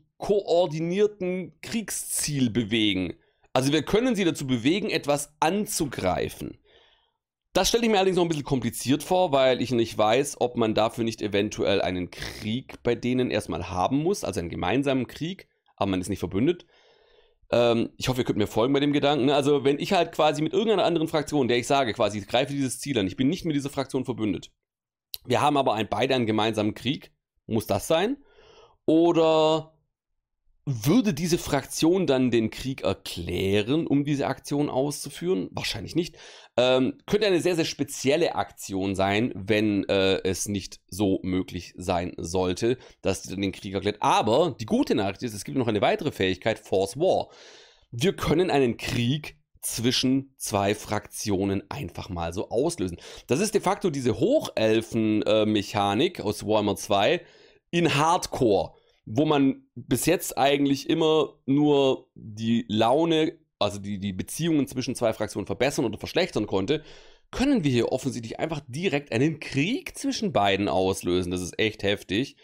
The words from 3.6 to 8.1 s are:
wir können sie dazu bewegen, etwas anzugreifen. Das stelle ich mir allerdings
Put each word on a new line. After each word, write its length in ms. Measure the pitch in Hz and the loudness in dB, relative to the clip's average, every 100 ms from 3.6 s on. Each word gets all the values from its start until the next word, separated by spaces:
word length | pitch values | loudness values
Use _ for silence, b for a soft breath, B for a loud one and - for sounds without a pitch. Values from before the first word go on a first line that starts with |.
| 135 | 2
wir 120 | 156 | 0
können 320 | - 202 254 208 | 2 2 2 2
sie 100 | 165 | 0
dazu 200 | - 139 | -2 -2
bewegen, 440 | 127 117 196 214 | 0 2 0 0
etwas 440 | 160 - 143 - _ | -2 0 -2 -4 _
anzugreifen. 1160 | 156 202 208 - 151 - 92 80 57 - 73 - b b b b b b _ _ _ | 0 0 -4 -4 -4 -2 -2 0 -4 -6 -12 -14 b b b b b b _ _ _
Das 160 | - 185 | 0 2
stelle 140 | 240 | 2
ich 60 | 226 | 4
mir 80 | 208 | 4
allerdings 200 | 190 | 4